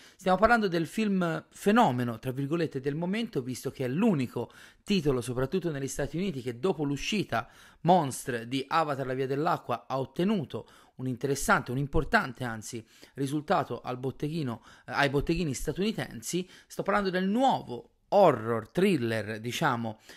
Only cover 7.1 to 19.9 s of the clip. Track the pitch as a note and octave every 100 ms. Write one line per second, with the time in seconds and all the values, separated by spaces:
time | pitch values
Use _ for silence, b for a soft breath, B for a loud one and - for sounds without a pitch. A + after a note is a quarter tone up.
7.1 | G#3 - A2+ - B B B D#3+ F#3 C#3
8.1 | - - A#2+ A#2 C3+ - D#3+ D#3 C3+ C3
9.1 | C3 C3 C#3 E3 D3+ - A#2 - C3 B2+
10.1 | - F#3+ G#3+ B2 A2+ - B B - C3
11.1 | A#2 C#3 C#3 - F3+ B2+ B2+ C#3+ D#3+ -
12.1 | A3 C#3+ - B2 A2 - A#2 - B B
13.1 | - C3+ D3+ D3 F3 C3 A#2+ B2 B2+ C3
14.1 | - D3+ E3 C3 A2 B B - A#2+ C#3+
15.1 | C#3 C3+ E3+ D#3+ B2 - C#3+ G#3+ F3+ B2+
16.1 | A#2 - F3 F3+ B B - E3 G3+ F#3+
17.1 | F3+ F#3+ A3+ C4 D3 B2 A#2+ - _ -
18.1 | G3 F3+ A#2 A2+ A2+ G#2+ - G3+ D3+ A#2
19.1 | A2+ G#2 A2 A#2 - D#3 A#2 A2+